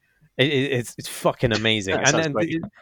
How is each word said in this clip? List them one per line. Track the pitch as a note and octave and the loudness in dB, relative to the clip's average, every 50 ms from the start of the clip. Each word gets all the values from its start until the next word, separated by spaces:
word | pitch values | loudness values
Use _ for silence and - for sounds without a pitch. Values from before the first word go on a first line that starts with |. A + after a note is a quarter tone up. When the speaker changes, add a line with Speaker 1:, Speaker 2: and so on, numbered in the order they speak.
| _ _ _ _ _ _ _ - | _ _ _ _ _ _ _ 0
Speaker 1:
It, | C3 D3 | 0 2
it, | D3+ C3 C3 C#3+ | 2 0 0 0
it's, | C#3 B2 A#2+ - - - | -2 -2 -4 -6 -10 -12
it's | A#2+ - | -12 -12
fucking | - - - E3+ C3+ - - B2 A2 | -8 -2 -2 -2 0 2 2 0 2
amazing. | G#2 A2 A2+ A2 A2 G2 F#2+ F#2 | 2 2 2 2 2 0 0 -2
Speaker 2:
<laughs> | C#3 | 0
That | |
Speaker 1:
And | - C3+ | 2 2
Speaker 2:
sounds | C#3+ D#3 E3 | 2 2 0
Speaker 1:
then | D#3+ C#3 | 0 0
Speaker 2:
great. | A2+ G#2+ - D#3 E3 | -2 -2 -2 -2 -4
Speaker 1:
the, | F3 - - - | -6 -8 -12 -18